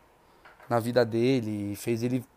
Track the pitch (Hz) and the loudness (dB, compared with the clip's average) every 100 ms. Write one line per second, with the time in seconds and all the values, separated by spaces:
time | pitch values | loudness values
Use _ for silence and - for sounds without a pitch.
0 | _ _ _ _ - - - 120 113 123 | _ _ _ _ -20 -20 -2 0 2 2
1 | 117 113 123 135 107 107 101 101 - 117 | 2 2 2 2 0 -4 -6 -6 -4 -2
2 | 123 127 117 | -2 -4 -6